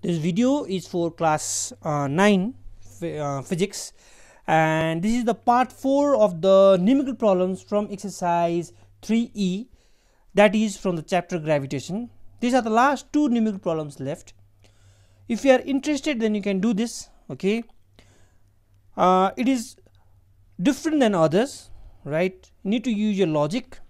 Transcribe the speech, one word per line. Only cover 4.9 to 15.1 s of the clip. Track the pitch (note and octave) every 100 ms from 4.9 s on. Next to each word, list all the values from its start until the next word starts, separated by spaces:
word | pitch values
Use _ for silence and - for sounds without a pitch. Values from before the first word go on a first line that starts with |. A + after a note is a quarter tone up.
| D#3+
this | G3
is | A#3
the | A#3
part | A3+ - A#3+ B3
four | - C4+ C#4 C#4+
of | C4 G#3+ E3+
the | F#3 F#3+ G3 F#3+
numerical | F3+ C4+ C4+ A#3+
problems | A3 F#3 F#3 F#3
from | - G#3 G#3
exercise | G3 G3+ F3+ F3+ E3+ E3+ E3+ E3 - - _
three | - A3+ A#3
E, | - F#3+ F#3 B3+ _ _ _ _ _ _
that | F#3 G#3
is | G#3+ A3 F#3+
from | G3
the | E3+
chapter | D3+ F3 F3 F3+
gravitation. | D3+ D3 C#3 C#3 - F#3+ A#3+ - - -
These | A#3+
are | B3+
the | A#3
last | A3 C4+ C#4+ -
two | D4 D4
numerical | A#3 A3 G3
problems | F#3 D#3+ D3+ -
left. | C3+ D#3 - - _ _ _ _ _ _ _